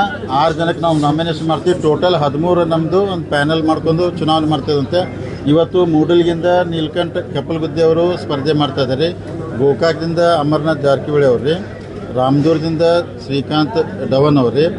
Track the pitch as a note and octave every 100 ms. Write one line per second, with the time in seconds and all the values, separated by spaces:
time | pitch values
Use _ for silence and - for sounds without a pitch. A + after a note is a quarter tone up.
0 | G3+ - A#2+ C3+ D#3+ D#3 E3 F3 E3 D#3
1 | D3 D#3 E3+ D#3 D#3+ D3+ F3+ E3+ D#3 D3
2 | F3+ E3 C#3+ D3 F3 F3 E3 D#3+ D#3+ F#3
3 | G3+ F3 D3+ D3 D3 D#3+ D#3+ D#3 D#3+ D#3+
4 | F3+ F3 D#3 D#3+ D3+ D3+ D#3 C#3+ C3 F3
5 | F#3 - - - C3+ D#3 E3 F3+ F3 D#3
6 | D3+ F3 E3+ E3 F3 F3+ F3 E3 D#3 F3
7 | E3+ F3+ - F3+ A#3 E3 D#3+ D#3 D#3+ E3
8 | F3 F3 - C#3+ D3 D3+ C#3+ C#3 B2+ C3
9 | E3+ F3+ - - - A2+ C#3 B2 E3 D3+
10 | E3+ E3+ E3+ D#3+ D3 D3+ D#3 D3 C#3 C3
11 | D3+ D3 C#3 A2+ C3 F3+ G#3 - - -
12 | - A#2+ B2+ C#3+ D#3 D#3 E3 D#3+ E3+ E3+
13 | E3+ - - C#3 C3+ D3+ D3+ D#3+ - -
14 | B2 C3+ D3 C#3+ A#2+ B2 E3